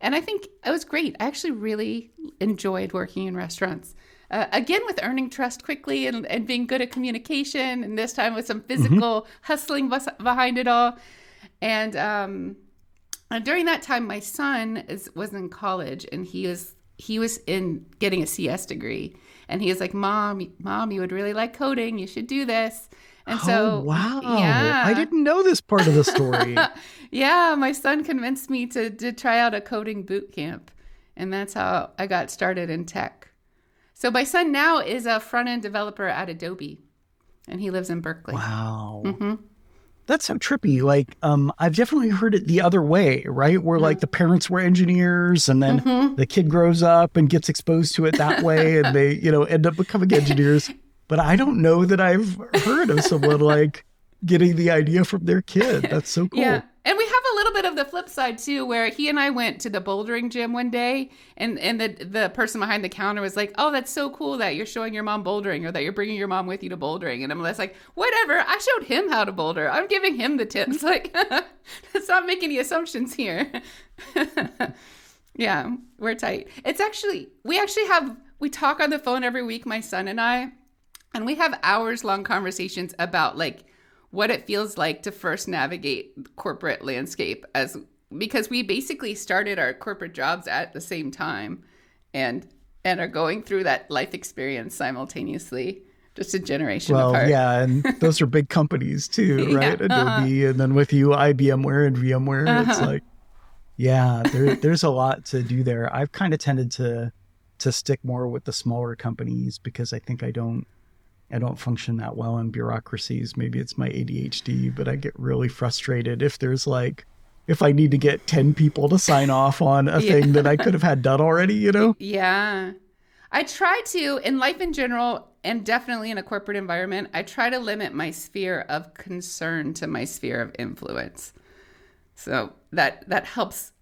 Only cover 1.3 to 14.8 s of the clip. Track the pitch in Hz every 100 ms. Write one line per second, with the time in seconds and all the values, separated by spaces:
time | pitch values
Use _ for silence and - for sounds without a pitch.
1.3 | 285 339 233 214 214 220 233 233 - 311
2.3 | - 214 196 196 185 190 185 180 - 190
3.3 | 180 175 - 185 160 - - - _ _
4.3 | 208 208 214 233 381 466 - - 262 254
5.3 | - 247 247 - 285 - 269 262 233 -
6.3 | 233 220 247 240 262 247 254 254 226 -
7.3 | 294 277 294 262 247 208 220 240 254 233
8.3 | 226 233 214 - 254 117 175 233 220 220
9.3 | - - 302 - 285 269 262 269 - 233
10.3 | 247 254 247 247 240 240 240 - - -
11.3 | _ - _ 220 220 220 202 208 208 196
12.3 | 196 180 196 _ _ _ _ _ - _
13.3 | 233 220 339 339 320 - 247 226 208 -
14.3 | - 277 262 220 226